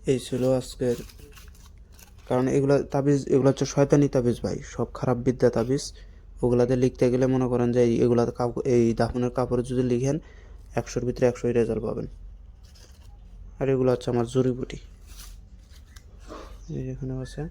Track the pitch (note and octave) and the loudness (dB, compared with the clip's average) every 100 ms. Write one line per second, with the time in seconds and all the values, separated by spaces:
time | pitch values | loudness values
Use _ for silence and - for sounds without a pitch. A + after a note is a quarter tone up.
0 | - B2+ - B2+ B2+ C3 B2 - B2 A#2+ | 0 -2 -2 -2 0 0 -2 -4 -4 -4
1 | - - - - - - - - - - | -8 -20 -20 -20 -20 -20 -20 -20 -20 -20
2 | - - - B2+ C3 C#3 C3+ C#3 - C#3+ | -20 -20 -4 0 2 2 2 2 2 0
3 | C#3 C#3+ - C#3 C3 C3 C3+ - C#3 D3 | 2 0 2 4 4 2 -2 2 4 4
4 | C#3+ C3+ A#2+ A2 G2+ F2+ - - A#2 - | 4 2 0 -2 -4 -6 -8 -6 -6 -4
5 | C3 A#2+ B2+ A#2+ B2 A#2+ A#2 C#3 - - | -2 0 0 2 2 2 -2 -2 -4 -14
6 | - - - - B2 B2 B2 B2+ B2+ - | -20 -20 -20 -2 0 2 2 2 2 2
7 | B2+ B2 C3 C3 B2+ B2 A#2+ A#2+ A#2+ A#2 | 2 4 2 2 2 2 2 4 4 4
8 | B2 A#2+ A#2+ - A#2+ A2+ - A#2+ A#2 A2+ | 4 4 2 0 -4 -2 2 4 4 2
9 | A#2 B2 B2 B2+ B2 B2+ A#2+ B2 B2+ A#2+ | 0 0 -2 -2 -2 -2 0 -2 0 0
10 | C3 D#3 - - - - - - - - | 0 -2 -6 -20 -20 -20 -6 -6 -4 -4
11 | A#2+ A#2 B2 A#2+ B2 A#2+ A2+ A2 A2 A2 | -4 2 0 2 0 2 2 0 -4 -6
12 | - - - - - - - - - - | -8 -12 -18 -18 -20 -20 -20 -20 -20 -20
13 | - - - - - - C3+ C3 B2+ B2 | -20 -20 -20 -20 -18 -4 0 2 2 2
14 | - A#2+ A#2 B2+ B2+ B2 - - - - | 0 -2 0 0 0 -2 -8 -12 -14 -20
15 | - - - - - - - - - - | -20 -18 -18 -20 -20 -20 -20 -20 -20 -20
16 | - - - - - - - C#3+ C3 B2+ | -20 -20 -18 -16 -16 -18 -10 -8 -8 -8
17 | C3 C3 B2+ - D#3+ | -8 -8 -8 -10 -10